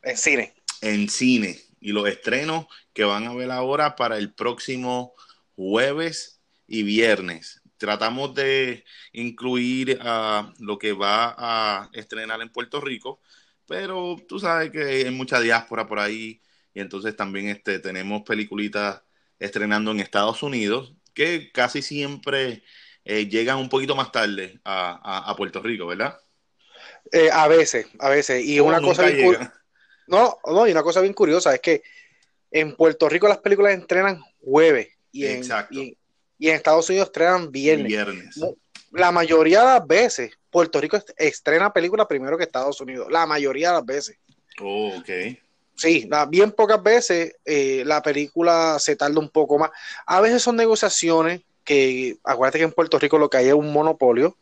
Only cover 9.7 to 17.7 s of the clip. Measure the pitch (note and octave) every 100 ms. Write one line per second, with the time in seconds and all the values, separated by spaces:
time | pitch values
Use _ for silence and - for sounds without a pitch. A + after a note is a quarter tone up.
9.7 | B2+ C3 B2+ A#2+ A2+ A2 G#2 G2+ _ G#2+
10.7 | G2+ G#2+ G2 G2+ G#2+ A#2 - A#2+ A2+ A2
11.7 | G2 G2+ A#2 G#2+ A2 A2 A2+ A#2 B2 A#2+
12.7 | D3+ C3+ A#2 B2+ C#3+ _ _ _ _ _
13.7 | F3+ F#3+ F#3 F3+ E3+ _ G3+ F#3 E3 D#3+
14.7 | D#3 C#3+ C3+ B2+ C3 B2+ B2+ A#2 A#2 -
15.7 | A2 G#2 G#2 G#2 A2 A2 A2 _ _ _
16.7 | G2+ G2 G2 G#2+ G#2+ G2 G2 G#2 G#2 -